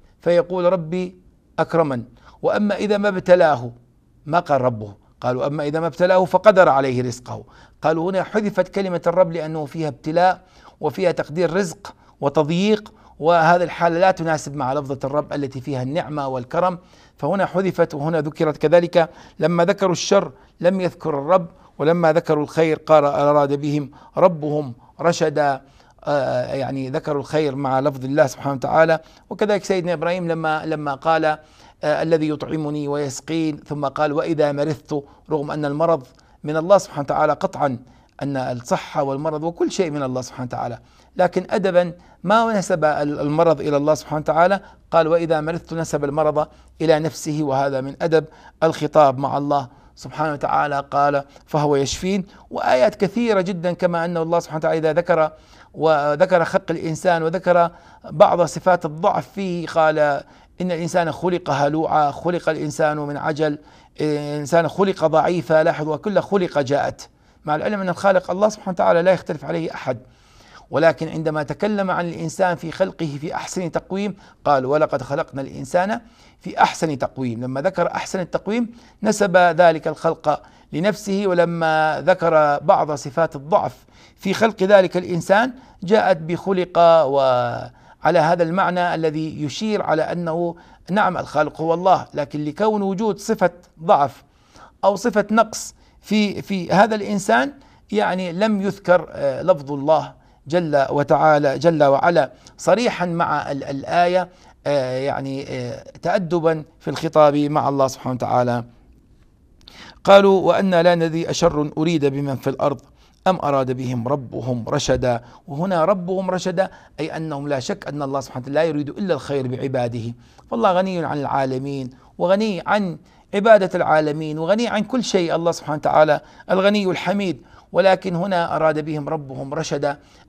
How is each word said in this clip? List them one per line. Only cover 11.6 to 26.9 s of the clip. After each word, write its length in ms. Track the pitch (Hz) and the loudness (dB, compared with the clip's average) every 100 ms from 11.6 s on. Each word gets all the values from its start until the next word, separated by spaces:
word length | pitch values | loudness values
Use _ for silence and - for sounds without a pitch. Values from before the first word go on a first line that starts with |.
| 185 156 - - _ - | -4 -6 -16 -20 _ -6
وتضييق، 720 | 143 160 147 170 208 214 - - - - | 0 2 2 2 2 0 -2 -20 -20 -4
وهذه 440 | 151 170 160 175 | 2 4 6 4
الحالة 360 | 170 - 170 170 | 2 0 0 4
لا 120 | 190 | 2
تناسب 440 | 185 165 156 151 143 | 2 -2 -4 -4 -6
مع 180 | 127 | -2
لفظة 260 | 143 135 131 | -2 -4 -6
الرب 300 | 135 147 143 | -4 -4 -4
التي 280 | 147 135 131 | -4 -6 -8
فيها 220 | 123 131 | -8 -6
النعمة 440 | 131 160 - 151 139 | -4 -4 -6 -6 -6
والكرم، 520 | 131 120 160 180 175 - _ _ _ | -6 -4 -2 0 -2 -10 _ _ _
فهنا 280 | 143 196 170 | -2 -2 -2
حذفت 480 | 180 190 175 165 | -2 0 0 0
وهنا 280 | 147 156 156 | -2 -2 -2
ذكرت. 360 | 151 - 156 143 | -2 -2 -2 0
كذلك 520 | 151 175 175 175 160 - - - | 4 4 4 2 0 -2 -18 -2
لما 260 | 156 170 170 | 0 2 2
ذكروا 260 | 202 190 | 2 0
الشر 400 | 165 - 196 165 - _ - | 0 2 2 2 -8 _ -2
لم 220 | 202 190 | 0 0
يذكر 280 | 180 - 160 | -2 -4 -6
الرب، 380 | 143 143 185 175 - - - | -4 2 2 0 -14 -16 -2
ولما 360 | 147 175 165 | 0 2 4
ذكروا 300 | 160 - 151 | 2 2 0
الخير 340 | 147 - 160 151 | 0 0 0 0
قال: 280 | - 156 143 | 4 6 6
"أراد 480 | 143 143 147 143 | 2 4 4 2
بهم 380 | 143 147 147 131 - - 151 | 0 -2 -4 -4 -12 -10 2
ربهم 560 | 180 160 147 151 139 117 _ - | 2 2 -4 -4 -6 -12 _ -4
رشدا". 600 | 160 170 156 147 143 135 - _ _ _ | -2 0 0 0 0 -2 -8 _ _ _
آه، 500 | - 147 127 127 120 | -4 -2 0 -2 -4
يعني، 360 | 135 127 135 | -6 -6 -6
ذكروا 320 | 131 | -6